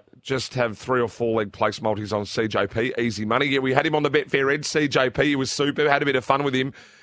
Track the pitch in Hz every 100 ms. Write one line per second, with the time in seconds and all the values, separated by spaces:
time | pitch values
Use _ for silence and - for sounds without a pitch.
0 | - - - 131 - 131 117 98 127 127
1 | 113 - 117 113 101 - 107 - 110 104
2 | 104 104 101 - 110 104 101 117 127 117
3 | 120 104 107 123 143 135 131 131 156 151
4 | 147 143 - 143 135 151 - 156 147 147
5 | 127 139 147 139 127 - 143 143 147 143
6 | 143 131 - 135 143 131 135 - - -